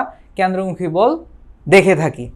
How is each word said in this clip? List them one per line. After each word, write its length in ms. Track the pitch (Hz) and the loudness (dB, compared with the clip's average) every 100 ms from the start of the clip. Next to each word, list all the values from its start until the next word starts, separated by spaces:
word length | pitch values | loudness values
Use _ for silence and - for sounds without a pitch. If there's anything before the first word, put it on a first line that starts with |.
| - - _ - | -2 -8 _ -4
কেন্দ্রমুখী 500 | 185 185 190 170 180 165 | -2 -2 -6 -6 -4 0
বল 140 | 240 330 - - - - 147 | 0 -2 -10 -20 -20 -14 2
দেখে 220 | 190 185 160 | 4 4 2
থাকি। 220 | 156 - 120 | 0 -6 -12